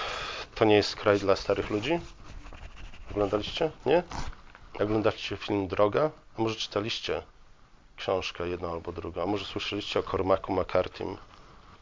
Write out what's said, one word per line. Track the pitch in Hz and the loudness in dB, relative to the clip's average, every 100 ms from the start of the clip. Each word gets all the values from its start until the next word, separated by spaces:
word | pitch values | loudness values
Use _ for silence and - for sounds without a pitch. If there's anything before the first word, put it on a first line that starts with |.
| - - - - - | -4 -6 -8 -10 -10
To | - | 4
nie | 110 | 8
jest | 104 98 - | 8 6 2
kraj | 107 101 | 4 4
dla | 98 95 | 4 2
starych | - 98 - | 2 0 0
ludzi? | 104 117 170 170 - - - - - - - - - - | -2 0 -2 -2 -14 -16 -14 -14 -14 -16 -14 -14 -14 -8
Oglądaliście? | 98 101 104 104 - 160 143 - | -2 0 0 -2 -2 -2 -2 2
Nie? | 165 175 - - - - - - - | 2 2 -6 -6 -8 -16 -20 -16 -2
Oglądaliście | 107 107 107 - - 98 | 0 2 2 0 -6 -8
film | - 104 95 | -2 0 0
Droga? | 95 104 117 151 - - - | 2 4 4 0 -2 -14 -2
A | |
może | 113 110 | -2 0
czytaliście | - 104 110 - - 82 - - - - - - - - | -2 -2 -2 -4 -4 -6 -6 -18 -20 -20 -20 -20 -20 -8
książkę | - 95 90 - 87 | -2 0 -2 -4 -4
jedną | 87 87 | -4 -4
albo | 85 85 | -6 -6
drugą? | 85 87 85 | -8 -8 -4
A | 87 | -2
może | 104 | -2
słyszeliście | 92 104 - 101 - 104 | -2 -6 -4 -6 -2 -2
o | |
Cormacu | - 95 92 95 - | -2 -2 2 2 2
McCarthym? | 95 85 92 92 - 92 95 - - - - - - | -2 2 2 0 -4 -8 -8 -14 -20 -20 -20 -20 -20